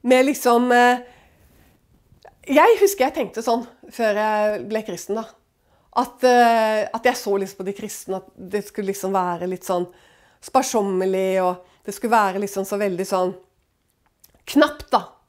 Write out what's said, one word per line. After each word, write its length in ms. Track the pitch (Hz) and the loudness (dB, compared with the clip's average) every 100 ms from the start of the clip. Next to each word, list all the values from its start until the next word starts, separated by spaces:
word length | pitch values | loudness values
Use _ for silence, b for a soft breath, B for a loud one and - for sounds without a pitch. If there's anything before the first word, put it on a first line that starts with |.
| 240 | 4
Med 160 | 254 269 | 4 4
liksom, 400 | 285 247 240 247 | 2 2 4 4
eh, 300 | 240 247 247 247 b b b b b b b _ _ _ _ - _ - | 4 4 2 -4 b b b b b b b _ _ _ _ -20 _ 0
jeg 300 | 277 370 453 | 4 6 6
husker 260 | 392 - 254 | 4 2 -2
jeg 80 | |
tenkte 300 | - 220 - 233 | -2 -6 -6 -2
sånn, 160 | 233 233 _ - | -2 -4 _ -20
før 240 | - 226 208 | -4 -2 0
jeg 460 | 214 214 214 208 196 | 0 0 -2 -2 -6
ble 100 | 214 214 | -6 -6
kristen 320 | 175 - 214 | -12 -6 -8
da, 80 | 220 _ _ _ _ _ _ - | -8 _ _ _ _ _ _ -4
at, 240 | 269 - 254 | -4 0 4
eh, 560 | 247 233 233 220 214 208 | 6 6 4 2 0 -2
at 160 | 233 247 | 0 -2
jeg 140 | 247 | -2
så 160 | - 196 | -2 -2
liksom 220 | 190 - | -2 -8
på 80 | 190 | -10
de 80 | 196 | -8
kristne, 400 | 214 - - 185 | -12 -12 -8 -10
at 80 | 185 | -10
det 300 | - 185 208 196 | -20 -8 -8 -8
skulle 240 | - 196 | -8 -6
liksom 240 | 196 196 | -4 -2
være 320 | 190 180 170 180 | -2 -2 -4 -6
litt 220 | 185 - | -8 -4
sånn 180 | 180 180 b b b b b | -4 -4 b b b b b
sparsommelig, 880 | - 247 262 233 196 185 190 190 190 190 | -2 -2 0 -2 -2 -2 -2 -2 -2 0
og 240 | 185 180 b b - | -2 -4 b b -14
det 80 | 202 | -8
skulle 200 | 233 226 | 0 2
være 260 | 196 190 | 2 -2
liksom 240 | 202 196 196 | -6 -6 -6
så 100 | 202 | -4
veldig 260 | 202 175 190 | -4 -4 -4
sånn 240 | 190 185 185 _ _ _ _ _ _ _ _ _ _ - | -2 -2 -4 _ _ _ _ _ _ _ _ _ _ -2
knapt, 400 | 285 294 294 - | 2 2 0 -4
da. 120 | 233 - _ | -4 -4 _